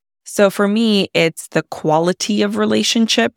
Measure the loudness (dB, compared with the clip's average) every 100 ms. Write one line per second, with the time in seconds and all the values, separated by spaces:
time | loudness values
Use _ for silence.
0 | _ _ -6 2 2 2 0 2 2 2
1 | 0 0 0 -2 -6 -4 -4 -6 -2 0
2 | 0 -2 -2 -2 -2 -2 -2 0 0 0
3 | 0 0 -2